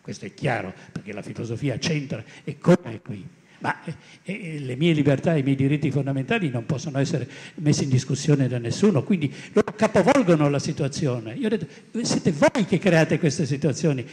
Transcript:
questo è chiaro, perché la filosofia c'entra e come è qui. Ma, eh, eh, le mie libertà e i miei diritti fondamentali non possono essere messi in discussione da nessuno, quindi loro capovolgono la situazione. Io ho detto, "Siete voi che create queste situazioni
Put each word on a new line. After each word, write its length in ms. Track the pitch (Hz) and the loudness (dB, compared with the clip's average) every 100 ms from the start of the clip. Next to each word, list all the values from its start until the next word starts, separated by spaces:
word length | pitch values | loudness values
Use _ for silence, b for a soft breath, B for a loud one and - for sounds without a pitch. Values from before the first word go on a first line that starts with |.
questo 240 | - 101 101 | -14 -14 -14
è 80 | - | -6
chiaro, 360 | 135 113 95 B B | -4 -4 -6 B B
perché 200 | - 107 | -14 -12
la 120 | 101 | -12
filosofia 560 | - 107 113 117 143 123 | -12 -10 -8 -4 -4 -4
c'entra 440 | 170 151 135 113 B B | -4 -4 -4 -10 B B
e 160 | - 135 | -14 -2
come 340 | 165 180 - | 4 4 2
è 80 | 107 | -12
qui. 360 | - 104 - - B B | -12 -14 -14 -20 B B
Ma, 220 | - - | -8 -6
eh, 140 | - - B B | -10 -14 B B
eh, 360 | - 196 165 151 | -12 -10 -10 -10
le 180 | 131 123 | -8 0
mie 160 | 170 | 2
libertà 420 | 151 139 135 180 160 | 4 4 2 2 0
e 40 | |
i 40 | |
miei 140 | 135 135 | 2 2
diritti 340 | 135 147 151 | 2 0 0
fondamentali 580 | 143 135 135 123 233 160 | 0 -2 -2 -2 -2 -2
non 160 | 120 - | -4 -4
possono 320 | 127 156 135 | -6 -4 -2
essere 300 | 139 160 - B B - | 0 -2 -6 B B -2
messi 280 | 147 143 | 2 2
in 60 | 135 | 2
discussione 580 | 123 - 135 - 139 127 | 2 0 -2 2 2 2
da 100 | 123 | -2
nessuno, 460 | 117 - 208 151 | -4 2 2 4
quindi 300 | - 185 139 B B | 2 0 -2 B B
loro 220 | 208 - - | 0 0 0
capovolgono 760 | 214 214 180 277 180 160 147 | 2 4 4 4 4 4 4
la 100 | 139 | 2
situazione. 760 | 165 143 139 - 147 120 110 | -2 -2 -4 -2 -2 -2 -6
Io 140 | 139 214 | -6 -2
ho 20 | |
detto, 180 | 214 160 B - 220 240 | -2 -6 B -10 -6 -2
"Siete 260 | - 208 | 0 0
voi 340 | 147 311 269 180 | 2 2 2 0
che 140 | 185 | 2
create 400 | 190 160 156 160 | 4 4 4 2
queste 260 | 160 160 139 | 0 0 -2
situazioni 600 | 139 156 - 165 135 - | 0 -2 0 0 0 -4